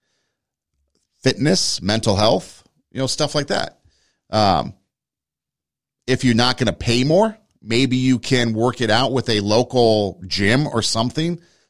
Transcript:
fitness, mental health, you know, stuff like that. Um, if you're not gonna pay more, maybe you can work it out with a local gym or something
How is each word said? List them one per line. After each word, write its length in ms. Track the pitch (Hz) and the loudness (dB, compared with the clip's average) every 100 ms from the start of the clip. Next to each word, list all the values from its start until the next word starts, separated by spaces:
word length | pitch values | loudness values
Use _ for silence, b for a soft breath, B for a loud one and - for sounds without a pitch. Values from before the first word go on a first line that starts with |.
| _ _ _ _ _ _ _ _ _ _ _ _ | _ _ _ _ _ _ _ _ _ _ _ _
fitness, 580 | 131 - 143 190 - - | -2 0 0 0 -2 -4
mental 340 | 95 110 113 | -2 0 0
health, 480 | 95 107 180 - - _ _ _ | 2 2 2 -4 -20 _ _ _
you 80 | 131 | -8
know, 60 | 131 | -6
stuff 280 | - 147 | -4 -4
like 120 | 147 139 | -4 -4
that. 340 | - - - _ _ _ _ _ | -4 -6 -12 _ _ _ _ _
Um, 460 | 107 98 80 98 - _ _ _ _ _ _ _ _ _ _ _ _ - | 0 2 2 -2 -12 _ _ _ _ _ _ _ _ _ _ _ _ -4
if 160 | 127 | 0
you're 120 | 127 | 2
not 240 | 113 123 123 | 2 0 0
gonna 160 | 110 | -2
pay 300 | - 123 120 | -2 -2 0
more, 320 | 143 180 220 - _ _ | 2 2 2 -4 _ _
maybe 340 | 104 117 131 127 | -4 0 2 2
you 220 | 131 123 | 2 0
can 340 | - 127 117 | 0 0 0
work 300 | 110 123 123 | 0 -2 0
it 80 | 110 | 0
out 220 | 113 131 | 0 0
with 180 | 127 120 | -2 -2
a 100 | 104 | -2
local 800 | 101 113 123 127 113 107 98 - 95 | 2 0 2 2 2 2 -2 -6 -8
gym 400 | 101 101 131 151 | -2 0 0 0
or 160 | 113 | -4
something 580 | - 113 120 151 170 170 b b | -2 -2 -4 -4 -4 -6 b b